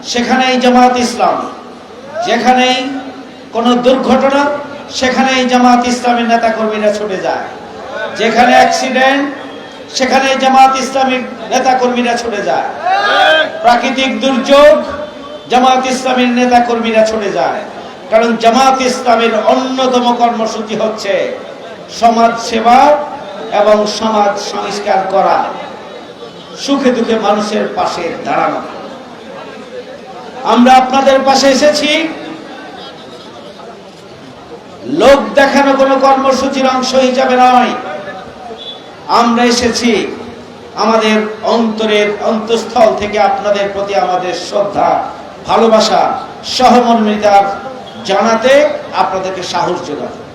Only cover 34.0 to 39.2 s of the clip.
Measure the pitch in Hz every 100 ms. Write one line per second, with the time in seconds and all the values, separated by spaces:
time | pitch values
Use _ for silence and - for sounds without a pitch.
34 | - - - - - - - - 120 147
35 | 226 277 - - 277 269 277 262 269 269
36 | 269 269 269 254 269 262 262 262 247 262
37 | 254 247 262 247 254 254 233 - - -
38 | - 190 - - - - - - - -
39 | - 196